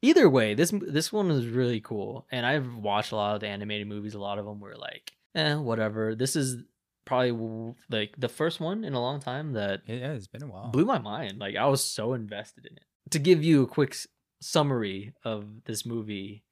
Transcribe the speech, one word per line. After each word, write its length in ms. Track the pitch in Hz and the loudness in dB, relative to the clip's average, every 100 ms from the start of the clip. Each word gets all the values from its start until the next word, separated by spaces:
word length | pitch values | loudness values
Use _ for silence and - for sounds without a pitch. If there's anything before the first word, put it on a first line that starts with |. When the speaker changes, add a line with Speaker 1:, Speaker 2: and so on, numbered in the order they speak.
Speaker 1:
either 280 | 254 330 196 | 6 8 8
way, 240 | 131 110 | 8 4
this, 180 | 104 170 | 4 2
this 380 | 208 - 147 156 | 0 -2 -2 0
one 180 | 214 185 | 0 2
is 160 | 143 117 | 2 2
really 360 | 123 123 113 | 0 0 0
cool. 440 | - 107 101 120 - | -4 -6 -6 -8 -8
And 140 | 123 120 | -2 0
I've 280 | 147 127 117 | 0 -2 -4
watched 360 | 104 104 - | 0 0 0
a 60 | 107 | -2
lot 180 | 104 104 | 0 -2
of 60 | |
the 60 | 104 | -4
animated 360 | 101 104 104 104 | -6 -6 -6 -6
movies. 260 | 104 104 | -8 -8
A 60 | 104 | -8
lot 200 | 101 101 | -6 -6
of 60 | 104 | -6
them 160 | 104 | -12
were 160 | 101 - | -14 -14
like, 340 | - - - - _ 160 | -14 -14 -16 -20 _ -2
"Eh, 200 | 156 147 | 0 0
whatever." 600 | 127 113 107 107 110 113 | 0 0 0 0 -2 0
This 220 | 131 160 | 0 0
is 260 | 131 123 - _ _ _ | -2 -4 -12 _ _ _
probably 280 | - 127 127 | -2 2 2
w-, 440 | 117 113 110 113 123 - | 0 -4 -8 -10 -12 -6
like, 240 | 110 107 - | -4 -4 -4
the 120 | 123 | -6
first 320 | - 160 - | -2 -2 -2
one 240 | 165 214 190 | -4 -4 -4
in 80 | |
a 80 | 127 | -2
long 180 | 123 143 | -2 -4
time 340 | 135 131 156 | -6 -6 -4
that 280 | 113 101 98 - | -4 -2 -4 -6
Speaker 2:
Yeah, 260 | 120 135 | -8 -6
it's 140 | 135 98 | -8 -12
been 140 | 117 | -14
a 40 | 143 | -14
while. 220 | 95 117 | -10 -2
Speaker 1:
blew 160 | 131 214 | 2 2
my 140 | 233 | 2
mind. 380 | 104 113 110 101 | -2 -6 -8 -6
Like, 180 | 101 101 | -4 2
I 80 | 135 | 4
was 180 | 135 | 4
so 300 | - - 110 | 0 -2 -2
invested 520 | 127 107 104 107 - - | -4 -6 -10 -12 -18 -20
in 120 | - | -20
it. 60 | _ _ - | _ _ -2
To 80 | 156 | 2
give 240 | 156 165 | 6 6
you 200 | 160 147 | 8 6
a 40 | 123 | 6
quick 240 | - 135 | 2 0
s-, 160 | - - _ _ _ | -2 -14 _ _ _
summary 720 | - 160 143 123 101 95 104 - 117 | 0 2 2 2 -2 -4 -10 -10 -6
of 400 | 107 104 107 - | -6 -8 -14 -8
this 200 | 107 120 | -6 -4
movie, 600 | 117 107 101 98 104 _ | -6 -4 -6 -8 -12 _